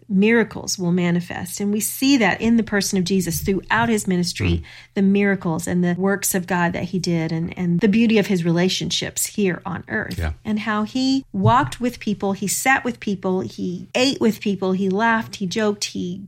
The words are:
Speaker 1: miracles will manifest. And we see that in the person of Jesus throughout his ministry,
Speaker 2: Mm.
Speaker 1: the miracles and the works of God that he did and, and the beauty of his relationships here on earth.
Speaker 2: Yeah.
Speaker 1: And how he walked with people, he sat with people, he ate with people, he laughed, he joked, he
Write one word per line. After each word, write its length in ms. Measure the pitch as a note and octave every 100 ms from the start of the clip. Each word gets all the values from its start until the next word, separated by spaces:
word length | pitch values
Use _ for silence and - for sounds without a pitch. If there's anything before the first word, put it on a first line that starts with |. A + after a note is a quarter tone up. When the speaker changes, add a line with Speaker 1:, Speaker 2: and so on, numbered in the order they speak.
| -
Speaker 1:
miracles 680 | G3 G#3 A#3 A3 - - -
will 140 | F3
manifest. 680 | F3+ F3 F3 F3 - F#3 -
And 100 | G3+
we 80 | G#3
see 340 | G3 - C4+ C#4
that 240 | G3+ -
in 140 | A3+ A#3
the 60 |
person 340 | A3 G#3 F#3+ G3
of 60 | F3
Jesus 360 | F#3+ E3+ D#3+
throughout 460 | - F#3+ - G#3+ A#3
his 160 | A3 G#3
ministry, 420 | F3+ F3 - F#2+
Speaker 2:
Mm. 120 | E2+ - - - -
Speaker 1:
the 60 |
miracles 680 | G3 G3 G3+ F#3+ F#3 D#3+ E3+
and 160 | F3
the 120 | F3 F3
works 360 | F#3+ G3 - G3
of 120 | F3
God 240 | F3+ F3
that 120 | - F3+
he 140 | F#3+
did 320 | E3 E3+ E3
and, 240 | E3 E3+ -
and 220 | F3+ F3
the 60 | G#3+
beauty 280 | G3+ A#3 A3
of 100 | G3
his 160 | F#3 E3+
relationships 840 | E3+ F#3 F#3 D#3+ - C#3+ - -
here 340 | - G3 D#3+ -
on 180 | G#2 -
earth. 280 | A2+ - F3
Speaker 2:
Yeah. 140 | D#2+ D2+ -
Speaker 1:
And 140 | G#3+
how 240 | G#3+ G#3+
he 400 | G#3+ B3+ C4 C4+ C4
walked 460 | G3+ G3+ A#3+ D4 -
with 180 | B3 A#3+
people, 340 | - G3+ G3+
he 140 | G3 G3
sat 360 | - C4+ C4+ B3+
with 140 | A#3+
people, 400 | - F#3+ F#3+ F#3
he 460 | - - F#3+ F3+ - A3
ate 240 | B3+ -
with 180 | A#3 G#3+
people, 320 | G#3+ F#3+ F#3+
he 140 | F#3 G3
laughed, 480 | F#3 A3+ A3+ A3+ -
he 80 | F#3+
joked, 380 | A3 G#3+ G#3 -
he 380 | G3 F3+ F#3